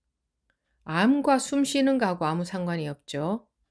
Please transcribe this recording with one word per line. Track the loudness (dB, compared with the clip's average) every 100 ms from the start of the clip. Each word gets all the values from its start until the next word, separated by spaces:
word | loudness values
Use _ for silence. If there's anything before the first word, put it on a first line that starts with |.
| _ _ _ _ _ _ _ _
암과 | -6 0 2 4 4 2
숨 | 2 -2
쉬는 | 0 2 2 2
거하고 | 0 0 -2
아무 | -2
상관이 | -4 -6 -4 -4 -4
없죠. | -8 -8 -6 -4 -4 _ _ _